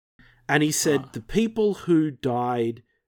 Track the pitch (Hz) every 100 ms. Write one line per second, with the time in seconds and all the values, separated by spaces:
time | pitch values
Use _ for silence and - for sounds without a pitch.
0 | _ _ - _ - 147 151 147 160 139
1 | 131 117 - 190 226 226 208 185 175 165
2 | 156 127 131 120 123 120 117 117 _ _